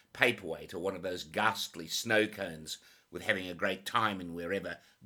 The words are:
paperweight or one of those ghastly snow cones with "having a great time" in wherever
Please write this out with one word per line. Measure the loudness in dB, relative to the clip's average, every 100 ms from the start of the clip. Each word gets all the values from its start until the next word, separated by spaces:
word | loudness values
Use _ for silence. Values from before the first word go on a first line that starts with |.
| _
paperweight | 4 4 4 -4 -6 -6
or | -2
one | -2 -2
of |
those | -4 -4
ghastly | -4 4 4 4 -4 -8 -6
snow | -4 4 4 4
cones | 0 -8 -8 -10 -10 -12 -20 _
with | -10
"having | -2 0 0
a |
great | -2 -2 -2
time" | 0 2 2 0
in | -4
wherever | -6 -2 -2 -2 -8 -12 _